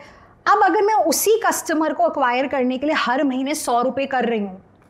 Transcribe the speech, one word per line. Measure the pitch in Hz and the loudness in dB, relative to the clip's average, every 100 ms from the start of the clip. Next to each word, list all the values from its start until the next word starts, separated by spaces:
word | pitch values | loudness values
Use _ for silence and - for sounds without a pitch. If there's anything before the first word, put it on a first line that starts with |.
| - - - - - | -8 -20 -20 -6 2
अब | 403 | 4
अगर | 392 339 | 4 4
मैं | 403 | 2
उसी | 427 330 - - 440 403 | 2 2 0 2 2 2
कस्टमर | - - 311 311 | -2 -2 -2 0
को | 285 339 | 0 0
एक्वायर | 302 254 247 269 | 0 0 0 -2
करने | 277 247 254 | 0 -2 -2
के | 285 | -2
लिए | 311 | -2
हर | - 262 | 0 0
महीने | 294 254 269 302 | 0 -2 -4 -4
सौ | - 240 | -2 0
रुपये | 254 262 269 | 0 -2 -4
कर | 262 240 | -2 -2
रही | 233 | -2
हूँ, | 202 185 - _ _ | -6 -10 -20 _ _